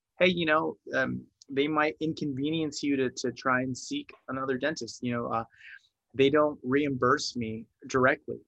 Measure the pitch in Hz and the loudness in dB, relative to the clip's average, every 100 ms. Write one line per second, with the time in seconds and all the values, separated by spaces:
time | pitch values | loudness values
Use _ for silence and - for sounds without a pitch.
0 | _ - 185 175 160 156 160 - - 135 | _ 2 2 2 2 2 0 -6 -4 -2
1 | 131 123 - _ - 135 147 151 151 156 | -2 -4 -10 _ -4 0 2 2 0 0
2 | 160 156 147 131 147 160 156 - 143 139 | -4 -2 -4 -2 -2 -2 -2 -2 0 0
3 | 127 127 123 120 135 127 131 123 - 143 | 0 -2 -6 -4 0 0 0 -6 -8 -10
4 | 143 - - 131 135 131 143 160 113 - | -10 -16 -10 -6 -4 -2 -2 -4 -8 -6
5 | 123 120 120 117 113 _ - - _ _ | -4 -4 -2 -4 -6 _ -20 -20 _ _
6 | _ 120 135 151 151 147 127 135 147 131 | _ 2 4 6 2 0 0 2 2 2
7 | 123 143 - 123 113 110 117 _ 127 135 | 4 4 0 -6 -6 -6 -12 _ -2 2
8 | 127 151 - 117 | 4 2 -4 -12